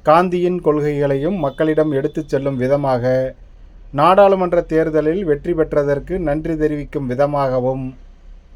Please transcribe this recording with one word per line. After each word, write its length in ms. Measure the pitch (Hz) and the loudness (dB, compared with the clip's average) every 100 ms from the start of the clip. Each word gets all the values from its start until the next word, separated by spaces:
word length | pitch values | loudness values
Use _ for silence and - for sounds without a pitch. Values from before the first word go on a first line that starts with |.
காந்தியின் 580 | - 160 185 180 175 180 | 4 4 4 0 -2 0
கொள்கைகளையும் 760 | 160 151 147 143 143 139 151 196 | 0 0 0 0 0 0 -2 -2
மக்களிடம் 540 | 143 - 156 151 156 | -4 -2 0 2 0
எடுத்துச் 380 | 135 147 - 147 | 0 -2 -6 -4
செல்லும் 280 | 139 139 135 | -2 -2 -2
விதமாக, 760 | 127 143 139 127 123 131 131 - - - - - - | 0 0 0 0 0 0 -2 -8 -20 -20 -20 -20 -12
நாடாளுமன்ற 680 | 139 160 190 196 190 180 175 | 0 4 6 6 4 2 0
தேர்தலில் 640 | 170 160 160 151 151 180 | 0 0 0 0 0 -2
வெற்றி 300 | 180 143 170 | -2 -2 -2
பெற்றதற்கு 640 | 165 151 147 143 139 139 185 | -2 0 0 0 -2 -2 -4
நன்றி 380 | 156 151 160 160 | -2 -4 -4 -2
தெரிவிக்கும் 500 | 151 147 135 151 131 | -2 -2 -6 -6 -6
விதமாகவும், 920 | 123 143 143 135 127 127 131 131 131 - - - - - | 0 0 0 0 0 -2 -4 -8 -12 -20 -20 -20 -20 -20